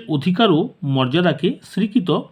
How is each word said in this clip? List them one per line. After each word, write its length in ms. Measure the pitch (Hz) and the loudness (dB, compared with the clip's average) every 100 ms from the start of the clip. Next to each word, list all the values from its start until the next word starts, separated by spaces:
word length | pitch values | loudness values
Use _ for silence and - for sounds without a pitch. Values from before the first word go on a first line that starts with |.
| - | 0
অধিকার 400 | 151 180 180 226 | -2 -2 2 2
ও 100 | 160 - - 139 | 2 0 -4 -2
মর্যাদাকে 540 | 135 127 160 175 - 185 285 - | 0 0 2 0 0 -2 -4 -8
স্বীকৃত 400 | - 214 254 175 175 - | -4 0 0 0 -2 -4